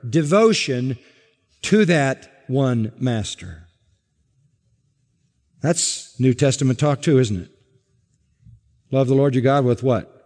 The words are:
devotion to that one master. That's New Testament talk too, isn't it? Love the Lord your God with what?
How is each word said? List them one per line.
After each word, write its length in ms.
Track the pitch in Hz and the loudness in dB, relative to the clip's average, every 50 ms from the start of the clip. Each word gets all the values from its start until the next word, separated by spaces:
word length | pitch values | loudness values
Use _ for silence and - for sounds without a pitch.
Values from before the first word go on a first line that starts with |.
| - 117 | -10 -2
devotion 880 | 110 165 156 143 175 208 226 226 214 - - - 131 123 127 131 131 - _ _ _ _ _ _ _ _ _ _ _ _ | -2 0 0 2 2 4 4 4 2 0 -2 -4 -4 -4 -4 -6 -6 -8 _ _ _ _ _ _ _ _ _ _ _ _
to 220 | - - 196 214 214 | -4 0 2 2 4
that 580 | 165 175 156 139 135 131 - - - _ _ _ - | 2 2 2 0 0 -2 -6 -10 -20 _ _ _ -4
one 420 | 127 139 139 127 123 117 110 107 - - | -2 0 0 0 0 -2 -4 -4 -6 -6
master. 680 | 127 127 120 110 98 - - - 92 92 85 80 85 _ _ _ _ _ _ _ _ _ _ _ _ _ _ _ _ _ _ _ _ _ _ _ _ _ _ _ _ _ _ _ _ _ _ _ _ _ _ _ | -4 -4 -2 -4 -6 -8 -12 -14 -16 -18 -18 -18 -20 _ _ _ _ _ _ _ _ _ _ _ _ _ _ _ _ _ _ _ _ _ _ _ _ _ _ _ _ _ _ _ _ _ _ _ _ _ _ _
That's 560 | - 147 170 170 - - - - - - - - | -2 -2 0 0 -2 -4 -6 -8 -12 -18 -6 0
New 160 | 127 131 120 | 2 2 2
Testament 460 | - 147 139 127 - 143 131 127 - | 2 0 0 0 0 0 0 0 2
talk 200 | 151 147 143 - | 0 0 0 0
too, 200 | - 170 151 131 | 0 2 2 2
isn't 220 | 127 107 104 90 | 2 0 -2 -6
it? 80 | 85 - _ _ _ _ _ _ _ _ _ _ _ _ _ _ _ _ _ _ _ - - _ _ _ _ _ _ _ | -8 -12 _ _ _ _ _ _ _ _ _ _ _ _ _ _ _ _ _ _ _ -20 -20 _ _ _ _ _ _ _
Love 160 | 135 135 135 | -2 -2 0
the 80 | 123 135 | 2 2
Lord 220 | 135 139 143 131 | 2 2 2 0
your 60 | 135 | 0
God 220 | 117 135 139 143 135 | 0 2 2 2 2
with 200 | 123 120 - 123 | 0 0 0 0
what? 260 | 131 120 107 - - - - _ | 0 0 0 -2 -8 -20 -20 _